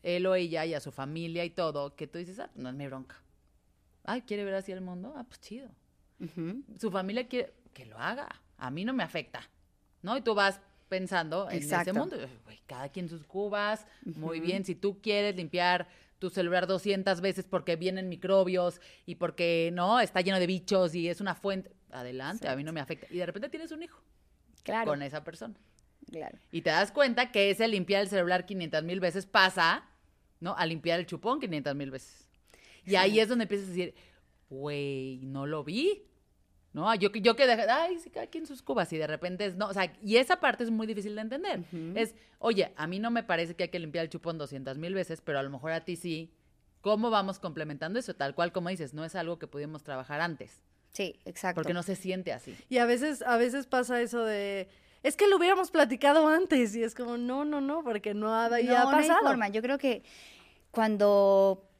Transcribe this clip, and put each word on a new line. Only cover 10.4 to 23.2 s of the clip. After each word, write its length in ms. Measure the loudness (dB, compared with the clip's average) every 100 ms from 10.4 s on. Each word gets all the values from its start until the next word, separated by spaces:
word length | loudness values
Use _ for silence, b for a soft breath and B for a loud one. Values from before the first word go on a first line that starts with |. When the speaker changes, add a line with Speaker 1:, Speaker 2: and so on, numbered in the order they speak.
| 4 2 _ _ _
Speaker 1:
pensando 600 | -4 0 -2 0 -2 -2
en 80 | -4
ese 60 | -2
Speaker 2:
Exacto. 340 | 0 0 -2
Speaker 1:
mundo, 160 | -2 -6 -10 -14
"Güey, 180 | -20 -20 _
cada 220 | -12 -10
quien 200 | -8 -10
sus 140 | -12
cubas, 600 | -12 -8 -4 -2 -2 -4 -8 B -12
muy 240 | -8 -6 -4
Speaker 2:
Ujú. 80 | -2
Speaker 1:
bien, 180 | -2
si 100 | -4
tú 260 | -4 -4 -4
quieres 340 | -2 0 0 -2
limpiar 500 | -4 2 4 2 0 b b _
tu 120 | -6
celular 360 | -2 0 2 2
doscientas 540 | 0 0 0 2 0
veces 260 | 0 -2 -2
porque 300 | -4 0 -2
vienen 320 | -2 -4 -6
microbios 720 | -6 4 4 6 2 0 -2 b b -14
y 80 | -4
porque, 540 | -4 0 2 4 2
¿no? 280 | 2 2 4
Está 200 | 4 2
lleno 160 | 2 2
de 80 | 2
bichos 480 | 0 2 2 2
y 140 | 0 -4
es 120 | -4
una 140 | -4
fuente, 380 | -4 -4 -4 -8 _ _
adelante, 580 | -12 -10 -8 -8 -6 -4
a 80 | -4
mí 60 |
no 60 | -4
Speaker 2:
Exacto. 40 |
Speaker 1:
me 60 | -6
afecta". 260 | -6 -10 -8
Y 80 |
de 80 | -6